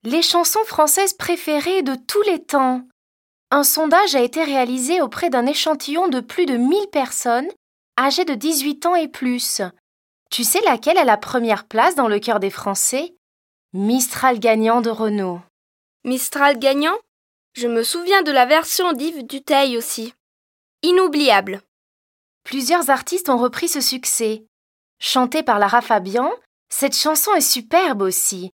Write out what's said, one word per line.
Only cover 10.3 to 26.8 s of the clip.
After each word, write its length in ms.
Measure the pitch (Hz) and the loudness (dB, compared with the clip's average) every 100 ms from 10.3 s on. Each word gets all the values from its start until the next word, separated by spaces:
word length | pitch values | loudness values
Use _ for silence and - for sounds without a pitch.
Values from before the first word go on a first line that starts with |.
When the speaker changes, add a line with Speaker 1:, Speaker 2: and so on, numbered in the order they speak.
| - | -4
Speaker 1:
sais 180 | 233 359 | 0 2
laquelle 380 | 440 240 269 359 | 2 2 2 2
a 40 | |
la 140 | 269 208 | 4 2
première 480 | - 254 233 202 - | 0 -2 0 -2 -2
place 300 | 214 294 320 | 2 2 2
dans 120 | 240 | 0
le 120 | 208 | 0
cœur 200 | 220 214 | 0 -2
des 120 | 196 | -2
Français ? 640 | - 202 196 - 254 339 _ _ _ _ _ _ | -6 -6 -2 -2 -2 -6 _ _ _ _ _ _
Mistral 680 | 185 202 247 254 - 262 240 | -4 0 0 0 0 0 2
gagnant 420 | 226 220 220 233 | 2 2 2 2
de 100 | 226 | 0
Renaud. 500 | 220 220 208 190 175 - _ _ _ _ _ | -2 -2 -2 -4 -6 -14 _ _ _ _ _
Speaker 2:
Mistral 560 | 240 254 - 294 285 262 | -6 -4 -4 2 2 4
gagnant ? 380 | 269 277 311 415 _ _ _ _ _ | 2 2 0 -2 _ _ _ _ _
Je 140 | - 240 | -6 -2
me 140 | 233 | -2
souviens 400 | 233 339 349 392 | -2 -4 4 4
de 100 | 302 | 4
la 140 | 269 247 | 4 4
version 480 | 311 320 - 359 | 4 2 -2 0
d'Yves 320 | 262 302 320 233 | -2 -4 -8 -12
Duteil 520 | 269 - 277 277 240 | -12 -2 0 2 -2
aussi. 360 | 233 - 220 _ _ _ _ _ _ _ - | -6 -10 -10 _ _ _ _ _ _ _ 2
Inoubliable. 760 | 359 370 294 285 202 190 196 _ _ _ _ _ _ _ _ | 2 2 2 4 4 2 -12 _ _ _ _ _ _ _ _
Speaker 1:
Plusieurs 460 | - 269 254 339 277 | -8 -6 0 0 2
artistes 400 | 262 - 359 359 | -2 -2 -6 -2
ont 80 | 247 | 0
repris 320 | 247 254 339 | 0 -2 -4
ce 100 | 294 | -2
succès. 680 | 240 254 254 - 220 220 _ _ _ _ _ _ | -4 -4 -4 -4 -4 -6 _ _ _ _ _ _
Chantée 420 | - 262 254 311 | -2 0 0 0
par 160 | 311 208 | 0 2
Lara 220 | 202 233 | 4 2
Fabian, 480 | 240 214 185 220 277 480 _ _ _ | 2 0 0 -2 -2 -6 _ _ _
cette 260 | - | -4